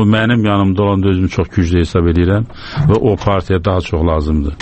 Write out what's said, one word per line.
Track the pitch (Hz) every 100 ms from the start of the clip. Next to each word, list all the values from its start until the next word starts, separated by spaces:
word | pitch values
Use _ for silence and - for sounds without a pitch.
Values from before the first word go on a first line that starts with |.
mənim | 104 110 113 120 104
yanımda | 101 98 92
olanda | 101 98 98
özümü | 92 92
çox | - 87
güclü | - 85 90
hesab | 80 92 85
edirəm | 85 87 101 117 - - - 147
və | 107 113
o | 98
partiya | - 98 - 92
daha | 90 92
çox | 82 80 82
lazımdır. | 78 76 78 71 73